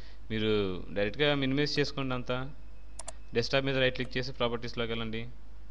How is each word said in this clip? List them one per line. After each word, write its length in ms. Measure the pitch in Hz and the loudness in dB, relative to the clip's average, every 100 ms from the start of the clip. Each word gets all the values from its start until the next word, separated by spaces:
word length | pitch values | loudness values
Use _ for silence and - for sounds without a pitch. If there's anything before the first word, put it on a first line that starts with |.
| - - - | -6 -6 -2
మీరు 520 | 110 110 107 98 90 - | 2 4 4 2 0 -2
డైరెక్ట్గా 400 | 101 104 110 147 | 0 0 4 4
మినిమైజ్ 440 | 143 135 139 147 - | 4 4 2 2 2
చేసుకోండి 360 | 139 - 135 | 0 0 -2
అంతా. 360 | 127 123 127 131 - - - - - - - - | -2 -2 -2 -2 -6 -6 -6 -6 -6 -6 -6 -2
డెస్క్‌టాప్ 300 | 117 117 139 | 0 2 2
మీద 140 | 135 131 | 4 4
రైట్ 160 | 127 | 4
క్లిక్ 220 | 127 123 127 | 2 -2 -2
చేసి 160 | 127 | -2
ప్రాపర్టీస్లోకి 600 | - 120 117 117 - 113 | 0 0 0 -2 -2 -2
వెళ్ళండి. 360 | 113 113 113 117 - - - - | -2 -2 -4 -4 -6 -6 -6 -6